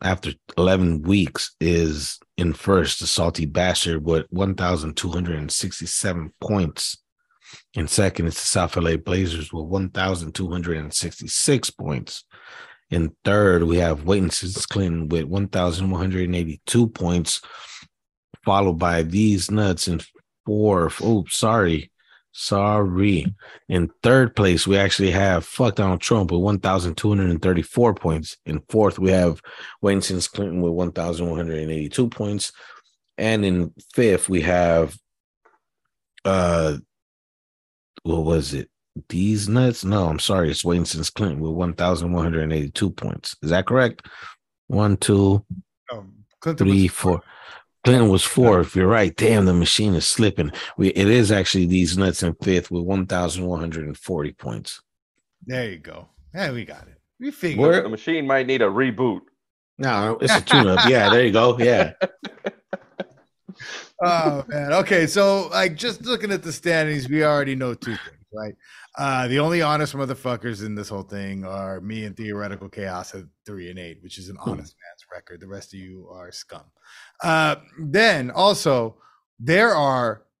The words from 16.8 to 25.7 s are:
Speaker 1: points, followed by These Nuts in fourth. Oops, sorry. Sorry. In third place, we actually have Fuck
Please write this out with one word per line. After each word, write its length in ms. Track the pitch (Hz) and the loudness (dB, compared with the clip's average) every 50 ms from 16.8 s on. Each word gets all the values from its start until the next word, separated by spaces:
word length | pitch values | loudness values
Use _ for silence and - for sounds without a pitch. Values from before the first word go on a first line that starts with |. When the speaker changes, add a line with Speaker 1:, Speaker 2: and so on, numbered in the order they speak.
| 120 110 | 2 2
Speaker 1:
points, 520 | 113 - 90 85 87 90 80 - - - - - - - - - - - - - _ _ _ _ _ _ _ _ - - - | 0 -2 -2 0 2 0 0 -2 -4 -6 -8 -12 -20 -20 -20 -20 -20 -20 -20 -20 _ _ _ _ _ _ _ _ -20 -6 -2
followed 340 | 104 98 98 101 92 85 80 | 2 2 4 4 2 2 0
by 240 | 90 87 85 85 | 0 0 0 0
These 480 | 82 80 87 101 110 107 101 92 87 - | 0 0 2 2 2 4 2 0 0 -2
Nuts 380 | 104 107 104 98 87 - - 92 | 0 0 2 0 0 -2 -2 -2
in 120 | 85 76 - - _ _ _ _ _ _ _ | -4 -4 -6 -10 _ _ _ _ _ _ _
fourth. 580 | - 104 107 107 107 98 90 85 78 - - | -4 0 2 2 4 4 2 2 0 -2 -2
Oops, 320 | - 110 117 104 80 - - | 0 0 2 0 0 -2 -2
sorry. 560 | - 120 110 113 113 98 85 80 78 78 - _ _ _ _ _ _ _ _ - | 0 2 2 4 4 2 2 2 0 -4 -8 _ _ _ _ _ _ _ _ -14
Sorry. 960 | - - - 104 101 101 104 104 104 101 92 87 90 101 104 98 80 71 92 - - - - - - _ - | -10 -4 -2 0 2 2 2 2 2 2 0 2 2 2 2 2 2 0 -2 -6 -8 -12 -20 -20 -16 _ -2
In 220 | - 90 85 80 - _ | 0 0 0 -2 -2 _
third 320 | - 120 131 131 127 113 - | 4 6 6 6 6 4 2
place, 320 | - 101 95 87 80 - | 2 2 4 4 2 2
we 100 | 92 98 | 2 2
actually 360 | 98 98 95 - - 98 92 | 2 2 2 2 2 2 2
have 320 | 85 95 98 98 92 87 - | 2 2 2 2 2 0 -2
Fuck 300 | - - - 127 113 | -4 -2 0 0 0